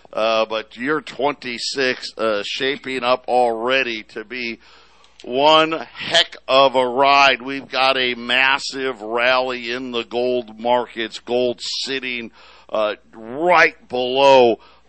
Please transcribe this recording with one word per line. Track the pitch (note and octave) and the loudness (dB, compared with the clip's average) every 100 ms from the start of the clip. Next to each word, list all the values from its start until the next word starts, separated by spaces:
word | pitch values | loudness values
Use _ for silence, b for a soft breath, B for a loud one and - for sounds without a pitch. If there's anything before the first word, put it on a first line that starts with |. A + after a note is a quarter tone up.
| b | b
uh, | - A2 A2 A2 | -4 0 0 0
but | A2 G#2+ A2+ | -4 -8 -10
year | B2+ D#3 | -6 -6
twenty-six, | B2 - C#3 C#3+ C3 A#2 - C#3 C3 B2 - - | -6 -4 -4 -4 -10 -8 -8 -2 -2 -2 -8 -4
uh, | A2 G#2 G2+ | -2 -2 -4
shaping | - C3+ C#3 C3+ C3 | -4 -4 -4 -8 -6
up | A#2+ B2+ - | 0 -2 0
already | B2 B2 A2+ A#2 C3+ B2 A2+ G#2+ | 0 0 -2 -2 0 -2 -6 -10
to | A#2 | -14
be | G#2+ B2 A#2 A2+ b b b b b b | -12 -10 -10 -10 b b b b b b
one | - B2 D3 D#3 D#3+ | -6 2 6 6 4
heck | D#3+ A#2+ - - E3+ E3+ - - | -2 -8 -12 -2 0 0 -6 0
of | C3 C3+ B2+ | 4 4 4
a | B2 | 0
ride. | B2 C#3 C#3 C#3 B2 | 2 4 6 4 2
We've | B2+ C#3 C3 | -4 -10 -6
got | C3 C3 C3+ | 0 2 2
a | B2+ | 0
massive | A#2+ A#2+ B2 C3 C#3 - C3+ C3 A2+ | -4 -2 2 2 0 -4 -6 -6 -6
rally | G#2+ A#2 B2 B2+ B2+ B2 A#2 | -6 -2 2 2 0 -6 -6
in | B2 C3 | -8 -6
the | A#2+ | -8
gold | A2+ A#2+ B2 B2 A2 A2 | -6 -4 -2 -2 -6 -8
markets. | A#2 B2 A2+ A2+ A2 - | 0 0 -2 -8 -8 -8
Gold | - A#2+ B2 A#2+ | -4 -2 -2 -4
sitting, | - - - C3+ B2+ B2 A2+ B B B B | -8 -8 -6 -8 -8 -10 -12 B B B B
uh, | G#2+ G#2+ G2+ _ | -4 -2 -4 _
right | A2 A2 C3 E3+ E3+ E3 - _ | -20 -14 -4 2 4 4 0 _
below, | B2 B2+ C3 C#3 C3+ A#2+ G#2+ b b | -4 -2 4 6 8 6 4 b b